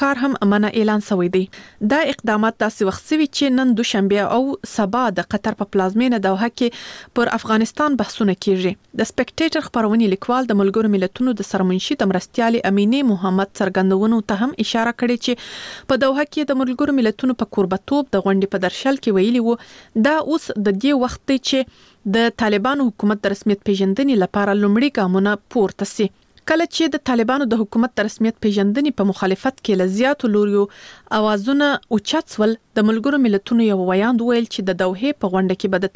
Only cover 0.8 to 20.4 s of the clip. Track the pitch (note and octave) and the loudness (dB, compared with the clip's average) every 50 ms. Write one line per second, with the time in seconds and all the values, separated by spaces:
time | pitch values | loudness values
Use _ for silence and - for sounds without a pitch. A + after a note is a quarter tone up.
0.8 | G#3+ G#3+ G#3+ G#3 G#3 - G#3+ F#3 F3+ F3 F#3 F#3 F#3 - - - - - - - | 0 2 2 0 0 0 0 0 0 2 2 0 -2 -2 -6 -16 -20 -20 -10 -4
1.8 | G#3 G#3+ C#4 D4 D#4+ C#4 C#4 - - A3 G#3+ G#3+ G#3+ A3 A3+ - A3 G#3+ - - | -2 0 2 2 0 -2 -4 -4 -2 -2 0 0 0 0 0 -2 -2 -4 -2 -2
2.8 | G#3+ F#3+ F#3 - - - D#4 D#4 D#4 C#4+ - - C#4+ C#4 B3+ B3 C4 B3+ A#3 G3+ | -2 -2 -2 -4 -4 -2 0 0 0 0 0 0 0 2 2 2 2 2 2 2
3.8 | A#3 - - G#3 G3 G3 G3+ G#3 G3 - - A#3 C4 C#4 C#4 - - - - - | 0 0 0 0 2 2 2 2 0 2 0 0 0 0 -4 -6 -10 -8 -4 -2
4.8 | G#3+ F#3+ G3+ B3 B3+ A3+ F#3+ F3+ F3 - - G#3 - A3 G#3 - G#3 - - G3+ | -2 0 0 0 0 -2 -2 -4 -4 -4 -4 -4 -4 -4 -4 -4 -6 -4 -2 0
5.8 | F#3+ F#3 F#3+ A3 B3 C4 A#3+ A3 F#3+ F#3+ F#3+ F#3+ A3 A#3+ A#3+ - B3+ A#3+ A#3+ - | 0 0 0 0 0 0 0 0 0 0 0 0 -2 -4 -2 -2 -2 -2 -4 -6
6.8 | - - - - - - - B3 A#3 - - A3+ - - A3 A3 A3+ A3 - - | -14 -18 -18 -18 -18 -8 -2 -2 0 0 -2 -4 -4 -2 0 0 0 0 -2 -2
7.8 | D4+ D4+ C#4+ A3+ G#3 - - - A3+ G3+ F3+ - - G#3 F#3+ F#3 F#3 F3+ F#3 - | 0 0 0 0 -2 -4 -4 -2 0 0 0 0 0 0 0 2 0 -2 -4 -6
8.8 | _ _ - - A3 - - - B3+ - - - D#4+ D#4+ - D#4+ C#4+ - - B3 | _ _ -6 -6 -6 -4 -4 -4 -6 -4 -2 -2 -2 -2 -2 -2 -4 -4 -2 -2
9.8 | A3 G#3+ G#3+ A3+ A#3 G#3 F#3 F#3+ - - A#3+ B3+ C4 A#3 A3 G3+ G3+ G3 G3 A3+ | 0 0 2 2 2 2 0 -2 -2 -2 -2 -2 0 0 0 2 2 2 2 2
10.8 | A3 G#3+ G3+ G3 F3+ F3+ - - B3 B3+ B3 G3+ G3+ - - F#3+ F#3 F#3 F#3 F#3+ | 2 2 2 2 0 -2 -2 -2 -2 -2 -2 -2 -4 -4 -2 0 0 0 0 0
11.8 | - - D4 - A#3 G3 F#3 F3+ - - - - A#3 A3+ A#3 A#3 - F#3+ G3 G3+ | -2 -4 -4 -2 0 0 0 -2 -4 -4 -4 -2 0 0 0 0 0 0 2 2
12.8 | G3+ G#3 B3 C#4 C#4+ B3 G3+ F3+ F#3 F#3+ F#3 F#3+ G3 G3 - - G#3 F#3+ F#3 G3 | 2 2 2 2 2 2 0 0 0 0 0 0 0 -2 -2 -4 -4 -2 0 2
13.8 | F#3+ F#3+ F#3+ F#3+ G#3 A3 A3+ A3+ G#3 - A3 F#3+ A3+ C4 - - A3 - - A#3 | 2 2 2 2 2 2 2 2 0 -2 -2 -2 -2 -2 -2 -4 -4 -2 -2 -2
14.8 | A3+ A#3 A#3+ - B3 A#3+ B3 A#3+ - - B3 - - - - - - - - - | -2 -2 -2 -2 -2 -2 -2 -2 -2 -4 -4 -4 -6 -14 -16 -16 -16 -16 -16 -10
15.8 | - - C4+ B3 C4+ C4+ C4 C#4 D4+ - - D#4 D4+ C4+ C#4+ C4 C4 B3 B3+ A#3+ | -4 -2 0 0 2 2 2 0 -2 -2 -2 -4 -2 -2 0 0 0 -2 -2 -2
16.8 | D4 C#4+ C#4+ C4+ A#3 G#3+ G#3 - - B3+ B3+ - A3+ - - - G3 F3+ F#3+ F#3+ | -2 0 2 2 2 0 0 0 -2 -2 -2 -2 -4 -4 -2 -2 0 0 -2 -4
17.8 | - - C#4 C#4+ C#4+ - - G3 F3+ G3 G3 G3 F#3+ F#3+ - F#3+ F3+ F3+ - - | -4 -2 0 0 0 0 -2 -2 0 0 0 0 0 0 -2 -2 -2 -2 -4 -2
18.8 | - C4+ C#4 C4+ - A#3 G3+ F#3+ F#3 A3 A#3+ B3+ A3+ A3+ A#3+ A#3+ - - - - | -2 -2 -2 0 0 0 2 2 2 2 2 2 2 0 0 -2 -4 -12 -20 -20
19.8 | - - - A3+ A3 C#4 D4+ D#4+ - - D4+ E4 | -16 -6 -2 0 2 2 2 0 0 0 -2 -2